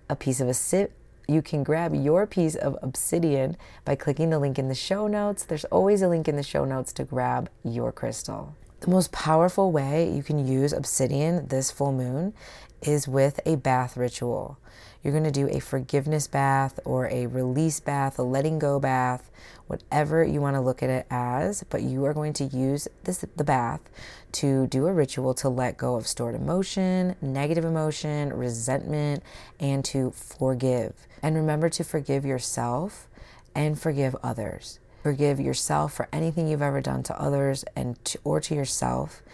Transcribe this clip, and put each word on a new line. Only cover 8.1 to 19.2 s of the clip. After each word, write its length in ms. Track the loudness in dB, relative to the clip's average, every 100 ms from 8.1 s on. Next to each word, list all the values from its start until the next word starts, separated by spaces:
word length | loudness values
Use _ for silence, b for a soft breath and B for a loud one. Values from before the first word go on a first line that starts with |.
| -6 -8 -10 -10 -16 -20 -6
The 100 | 2
most 200 | 4 2
powerful 600 | -2 2 6 4 4 2
way 380 | 2 2 2 2
you 120 | 0
can 240 | -2 0 2
use 260 | 2 2
obsidian 760 | 0 -2 0 2 2 2 0 0
this 220 | -2 -2
full 220 | 0 0
moon 400 | 0 -2 -2 -4 -6 B B B -6
is 260 | 0 0 2
with 320 | 4 4 2
a 120 | 0 0
bath 400 | 2 2 0 -2
ritual. 640 | -4 -2 -4 -4 -6 -12 B B B B
You're 120 | -2
gonna 160 | 0 2
do 180 | 2 2
a 120 | 0
forgiveness 640 | -2 -4 0 0 2 -2 0
bath 520 | 0 2 2 0 -4
or 240 | -4 -2 0
a 180 | -2 -2
release 540 | -2 0 2 0 0
bath, 380 | -2 -2 -2 -2
a 40 |
letting 360 | -2 0 0 2
go 200 | 2 2
bath, 520 | 2 2 2 -2